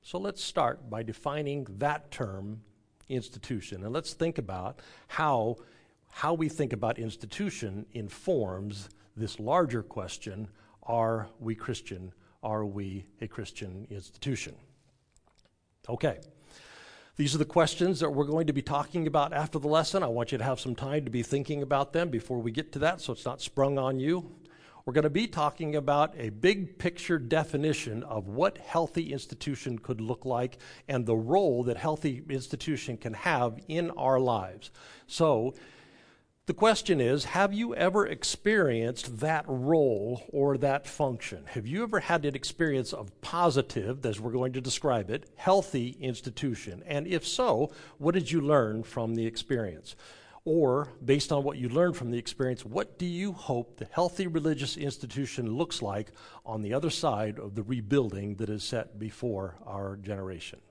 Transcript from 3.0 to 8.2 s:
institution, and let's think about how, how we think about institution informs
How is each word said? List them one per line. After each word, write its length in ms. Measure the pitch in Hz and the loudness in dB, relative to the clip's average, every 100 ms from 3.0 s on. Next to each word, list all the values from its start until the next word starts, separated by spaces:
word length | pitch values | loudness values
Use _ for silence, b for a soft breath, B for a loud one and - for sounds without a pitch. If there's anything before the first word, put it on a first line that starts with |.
| - | -6
institution, 760 | 131 113 95 - 113 - 92 | -6 -6 -14 -6 -6 -6 -10
and 100 | 101 | -6
let's 200 | 139 160 | -6 -6
think 240 | - 165 165 | -2 -2 -2
about 440 | 104 92 92 - B B B | -6 -6 -6 -10 B B B
how, 500 | - 156 131 110 117 B B B B _ | 0 2 4 2 -2 B B B B _
how 240 | - 147 | -4 0
we 160 | 170 156 | 0 0
think 240 | 156 139 | 0 -2
about 240 | 113 113 117 | 0 -2 -2
institution 880 | 113 - 107 - 107 - 107 95 - | -4 -8 -12 -6 -6 -4 -8 -8 -10
informs 960 | 120 101 - | -10 -10 -8